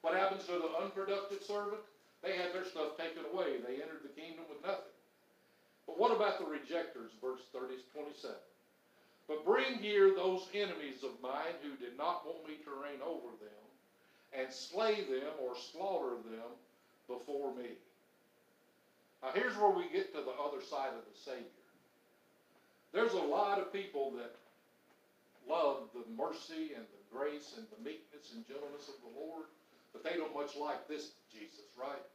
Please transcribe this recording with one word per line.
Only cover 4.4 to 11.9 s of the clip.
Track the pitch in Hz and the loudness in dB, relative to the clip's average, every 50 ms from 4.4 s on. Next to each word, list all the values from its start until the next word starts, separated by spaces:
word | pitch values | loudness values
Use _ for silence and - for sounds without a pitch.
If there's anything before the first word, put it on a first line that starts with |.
| - - | -12 -12
with | 147 - 285 | -12 -6 -2
nothing. | 285 294 - - - - - _ _ _ _ _ _ _ _ _ _ _ _ _ _ _ _ _ | -2 -2 -2 -4 -10 -18 -20 _ _ _ _ _ _ _ _ _ _ _ _ _ _ _ _ _
But | - 160 160 | -8 2 4
what | 220 233 | 6 6
about | 226 - 208 196 185 - | 8 6 6 4 4 2
the | 165 | 0
rejectors, | 156 151 143 - - 165 170 160 - - - - - 110 110 | -2 -2 -4 -4 0 0 0 0 -2 -6 -10 -12 -12 -12 -4
verse | 117 127 127 127 - - - | -4 -4 -4 -4 -8 -10 -8
thirty, | 127 127 127 127 131 127 - - | -6 -6 -4 -6 -8 -10 -12 -10
twenty-seven? | 151 143 147 143 - - 123 107 - - - - _ _ _ _ _ _ _ _ - - - _ _ _ - | -8 -8 -8 -8 -10 -8 -8 -8 -10 -12 -20 -20 _ _ _ _ _ _ _ _ -20 -20 -20 _ _ _ -4
"But | 151 151 156 | -4 0 6
bring | 175 226 262 269 262 254 220 | 6 8 8 8 4 2 0
here | 202 208 208 202 196 190 190 | 0 4 10 12 12 12 12
those | 175 180 185 185 185 - - - | 10 6 4 4 2 -2 -4 -2
enemies | 208 208 185 170 156 147 139 131 131 139 | 0 0 0 -2 -4 -6 -8 -8 -6 -6
of | 127 113 117 | -6 -6 -6
mine | 123 127 135 147 156 170 170 151 | -4 -2 -2 0 0 -2 -2 -4
who | 147 147 135 127 | -6 -8 -8 -6
did | 127 120 | -8 -10